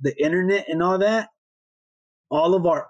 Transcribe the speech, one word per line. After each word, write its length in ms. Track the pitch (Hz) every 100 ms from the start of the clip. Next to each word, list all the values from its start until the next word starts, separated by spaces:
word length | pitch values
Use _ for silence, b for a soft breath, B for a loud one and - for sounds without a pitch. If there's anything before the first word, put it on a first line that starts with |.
the 160 | 135 -
internet 440 | 147 180 185 196 -
and 140 | 165
all 160 | 180 185
that, 300 | 202 220 214 _ _ _ _ _ _ _ _ _ -
all 240 | 147 165
of 100 | 185 170
our 220 | 147